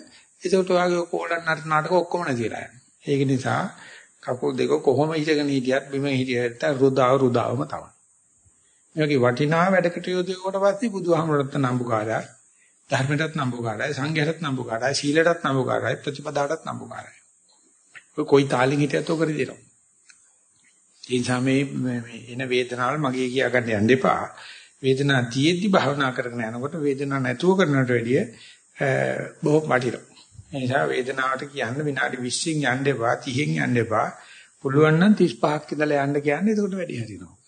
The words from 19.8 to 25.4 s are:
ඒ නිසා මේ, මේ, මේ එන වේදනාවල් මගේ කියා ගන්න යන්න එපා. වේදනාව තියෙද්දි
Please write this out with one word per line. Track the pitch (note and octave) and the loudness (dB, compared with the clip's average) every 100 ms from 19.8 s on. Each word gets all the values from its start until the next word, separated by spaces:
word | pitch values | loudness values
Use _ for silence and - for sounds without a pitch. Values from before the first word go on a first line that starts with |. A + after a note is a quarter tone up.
| _ _ _ - _ _ _ _ _ _ _ _ | _ _ _ -20 _ _ _ _ _ _ _ _
ඒ | - | -4
නිසා | B2 A2+ B2+ | -2 0 0
මේ, | C3 C3+ C#3 | 2 0 0
මේ, | C#3+ B2+ A#2+ | -4 -4 -4
මේ | A#2 A2+ A#2 | -8 -14 -14
එන | B2 | -8
වේදනාවල් | C3 B2 B2 B2 B2 D3+ | -2 0 -2 -2 -2 0
මගේ | C#3+ B2+ B2+ | -2 -2 -2
කියා | B2+ B2 | 0 2
ගන්න | B2 A#2 G#2+ | 2 2 2
යන්න | A2 | 4
එපා. | C3 F2+ - - - - - - _ | 4 4 2 -2 -10 -18 -20 -20 _
වේදනාව | C3+ C3 C#3+ C3+ A#2+ | 0 2 2 2 2
තියෙද්දි | B2 | 2